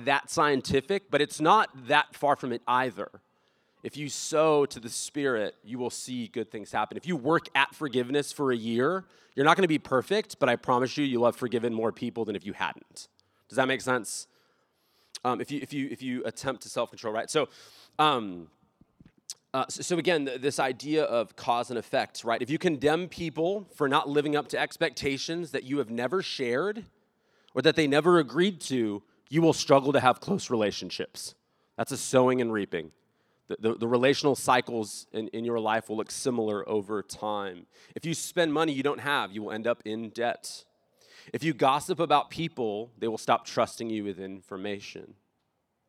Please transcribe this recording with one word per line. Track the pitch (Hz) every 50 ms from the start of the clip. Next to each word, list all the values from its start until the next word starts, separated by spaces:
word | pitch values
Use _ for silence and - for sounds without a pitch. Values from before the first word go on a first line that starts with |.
| 120
that | 135 139 139 - -
scientific, | - 170 151 147 143 135 - - 139 135 - - 196 196 _ -
but | - 143
it's | 143 - - -
not | 156 165 202 214 190 - - 135 123
that | 117 147 147 143 - -
far | - 143 139 143
from | - 143 127 117
it | 117 -
either. | 123 123 127 131 127 92 98 76 - - 101 _ _ _ _ _ _ _ _ _ _ _ _ -
If | 113 -
you | 143 151 135
sow | - - - - 160 151 156 160 151 147 143
to | - - 123
the | 113 117
Spirit, | - - - - - 151 139 135 123 107 101 - - _ -
you | 104 123
will | 123 123 117
see | - - - 127 127 123 113
good | 98 - 120 107 -
things | - 110 98 -
happen. | - 110 107 - -
If | 98 -
you | 165 180
work | 139 117 147 165 165 - - -
at | 135 139 - -
forgiveness | - 160 135 113 127 123 123 139 143 139 -
for | - - 143 131
a | 123
year, | 117 110 117 113 117 131 156 185 190 180 _ _ _ _ _ -
you're | 131 139
not | 156 170
gonna | 180 196
be | 165 156
perfect, | 143 - - 135 127 113 - 196 220 202 - - -
but | 143 127
I | 120
promise | - - - 127 120 131 120 -
you, | 147 147
you'll | 139 120 117 120
have | 117 -
forgiven | - 131 117 120 117 113 120
more | 113 110 113 113
people | - - 127 117 92 117 110
than | 107 101
if | 90 -
you | 101 -
hadn't. | - 95 73 - - - _ - - - _ _ _ _ _ _ _ _ -
Does | 107
that | 127 131
make | 131 131 110
sense? | - 127 127 123 98 - - - - _ _ _ _ _ _ _ _ _ _ _ _ _ _ _ _ _ - - -
Um, | 127 120 101
if | 117 -
you, | 147 143
if | 131 - 143
you, | 143 135 139
if | 120 -
you | 135 127 123 123 110
attempt | 113 - - - 139 127 104 -
to | 107
self-control, | - 127 117 - - - - 110 107
right? | 113 - -
So, | - 156 131 - - - - - - - - _ - -
um, | 151 151 139 123 110 98 90 87 82 80 _ _ _ _ _ _ _ _ _ _ - - _ _ _ - - _ _ - -
uh, | 131 127 -
so, | - - -
so | - 180 170
again, | 139 180 175 151 139
th-, | 135 123 127
this | 123 143 -
idea | - 143 131 127 107 131 147 156 156 147
of | - 117 120 107 - -
cause | - - 131 120 120 120 -
and | 123
effect, | 113 - - - 127 107 - - - -
right? | 117 113 -
If | 127 113
you | 156
condemn | 156 - 180 151 123 135 147 156 170 180
people | 170 - - 170 160 123 151 165 180 202 214 190 - -
for | - 147
not | 131 139 151 - 143
living | 143 147 143 151 147
up | 147 127 -
to | -
expectations | 123 147 - - - 165 151 120 - 143 143 135 127 - - 165 175 175 131
that | - 127 120
you | 131 143
have | 143 123 107
never | 117 120 123 127 175 190 -
shared | - - - 131 120 120 139 175 208 214 233 185 - _ _ _ _ _ _ _ _ _ _ _ _ -
or | 131
that | 131 156 143
they | 165 156
never | 139 139 151 151 180 175
agreed | 170 147 117 117 165 180 208 185 147
to, | - - 135 123 113 104 101 101 _ _ _ _ _ -
you | 135 160 165
will | 160 -
struggle | - - - 139 139 131 143 139
to | 135
have | 120 127 117 -
close | - - 202 - - -
relationships. | 127 110 104 101 - - 92 87 - - 85 - - - - - - _ _ _ _ _ _ _ -
That's | - 113 -
a | 139
sowing | - - - - 127 127 127 127 127
and | 120 117
reaping. | 110 104 95 - - 82 78 78 _ _ _ _ _ _ _ _ _ _ _ -
The, | 90 -
the, | 107 110 -
the | - 113
relational | 117 123 120 127 139 135 - - 143 127
cycles | - - 135 127 127 - - 120 113 107 101 - - - -
in, | - 110 107
in | - - 113 117
your | 120 117 113
life | 110 107 110 113 - -
will | 107
look | 110 104 -
similar | - - - 135 123 117 110 107 104 101 -
over | - 107 107 95 101 107 101 92
time. | - - - 107 107 104 101 98 95 90 87 - _ _ _ - _ -
If | - -
you | 165 160
spend | - - - - 180 170 156
money | 143 156 165 160
you | 139 131 131
don't | 147 143 123
have, | 113 143 143 131 107 92
you | 98 107 104
will | 104
end | 107 110 110
up | 120 120 _ -
in | 107 110 113 113 107
debt. | - 117 117 117 - - - - - - - _ _ _ _ _ _ _ _ _ - - - -
If | - 123
you | 139 165 143
gossip | 104 147 131 135 147 - - 170 131
about | 170 143 147 143 - -
people, | - - 165 160 - - 117 107 101 104 117 120 117
they | 113 -
will | 113 110
stop | - - - 123 - -
trusting | - - 127 113 - - - 113 113
you | 110 107 101
with | 101 95 90
information. | 95 95 98 95 92 - 101 95 98 104 101 101 107 - - - - - - _ _ _ _ _ _ _ _ _ _ _ _ _ _